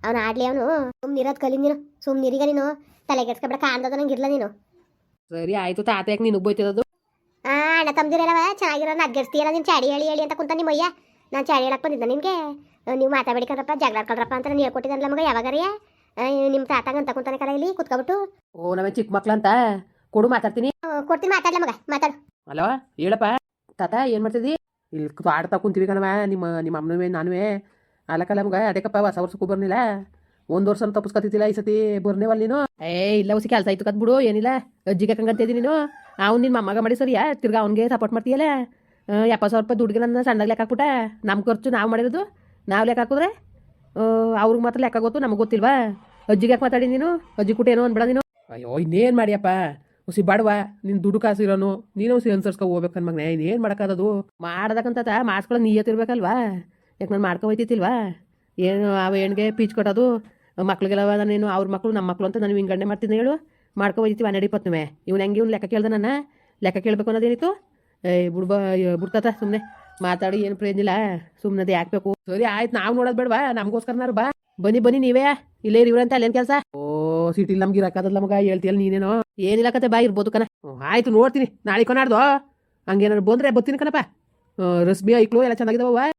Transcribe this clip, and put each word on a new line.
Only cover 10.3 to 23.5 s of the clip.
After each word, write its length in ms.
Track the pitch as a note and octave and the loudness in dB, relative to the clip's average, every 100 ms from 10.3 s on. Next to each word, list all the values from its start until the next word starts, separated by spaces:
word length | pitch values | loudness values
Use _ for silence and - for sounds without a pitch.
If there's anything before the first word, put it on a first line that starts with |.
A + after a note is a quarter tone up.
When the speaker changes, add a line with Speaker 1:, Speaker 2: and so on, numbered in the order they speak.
Speaker 1:
ಕುಂತ 180 | D4+ D4+ D#4+ | -4 -4 -2
ನಿಮ್ಮಯ್ಯ. 280 | D#4+ D4 F4 - _ _ _ | 0 0 -2 -4 _ _ _
ನಾನ್ 140 | C4+ C4+ | -6 0
ಚಾಡಿ 200 | C#4+ C4 | 0 0
ಹೇಳಕ್ 180 | C4+ | -2
ಬಂದಿದ್ದ 200 | D#4+ C#4+ | -4 -4
ನಿನ್ಗೆ? 320 | A#3 C#4 F#4 F4+ D4+ D4 - _ - | -2 -2 -2 -4 -6 -12 -18 _ -6
ಆ, 80 | C4 | 0
ನೀವ್ 160 | C4 | 0
ಮಾತಾಡ್ಬೇಡಿ 340 | C#4 B3+ A#3+ B3 | 0 0 -4 -4
ಕಣ್ರಪ್ಪ, 260 | C#4 C4+ D4+ | -6 -6 -2
ಜಗಳ 220 | C4+ A3 | -2 -2
ಆಡ್ಕೊಳ್ರಪ್ಪ 360 | G#3+ A#3 A#3 | -4 -4 -2
ಅಂತ 140 | C4 C#4 | -4 -4
ನಾನು 120 | C#4+ | 0
ಹೇಳ್ಕೊಟ್ಟಿದ್ದಲ್ಲ 520 | C4 B3+ C4 C#4 C#4+ | 0 -2 -6 -4 -2
ಮಗ 80 | C#4+ | 0
ಯಾವಾಗಾರಿಯ? 460 | D#4 A#3 B3 C#4+ F#4 G#4+ _ _ _ - | 0 0 -2 -2 -2 -6 _ _ _ -6
ಆ, 60 | B3+ C#4 C4+ | -2 0 0
ನಿಮ್ 160 | C4+ C4 | 0 0
ತಾತಂಗ್ 320 | C4+ C4 C#4 | -2 -2 -4
ಅಂತ 120 | C#4+ | -4
ಕುಂತಾನೆ 280 | C4 B3+ C4+ | -6 -6 -6
ಕಲ 120 | C#4 | -4
ಇಲ್ಲಿ 260 | C#4+ E4+ F#4 | -4 -4 -4
ಕೂತ್ಕೊಬಿಟ್ಟು. 400 | - B3+ C4 G4 G4 _ _ E3+ | -4 -4 -2 -4 -4 _ _ -8
Speaker 2:
ಓ, 200 | F3 F#3 | -4 -2
ನಾವೇ 160 | G3 | -2
ಚಿಕ್ಕ 200 | G3 G#3+ | -2 -2
ಮಕ್ಳು 220 | G3 G#3+ | -2 0
ಅಂತ? 120 | G#3+ G3+ A#3+ A#3 G3 - _ _ | 2 4 4 2 -2 -10 _ _
ಕೊಡು, 140 | G#3+ A#3 | 2 2
ಮಾತಾಡ್ತೀನಿ. 440 | A#3+ A3 A3 B3+ - | 2 0 -2 -4 -6
Speaker 1:
ಆ, 180 | E4 D4 | -8 -6
ಕೊಡ್ತೀನಿ, 300 | D4 E4 F#4+ | -2 0 2
ಮಾತಾಡ್ಲ 260 | F#4+ F4 F4 | 0 2 0
ಮಗ, 120 | D#4+ - - | -2 -6 -6
ಮಾತಾಡು. 260 | C#4+ D4+ C#4+ _ _ - | 0 0 -2 _ _ -12
Speaker 2:
ಹಲೋ, 180 | D3 G3 C4 _ - | -2 0 -2 _ -4
ಹೇಳಪ್ಪ. 240 | E3+ A3 G#3 B3+ _ | -2 2 2 0 _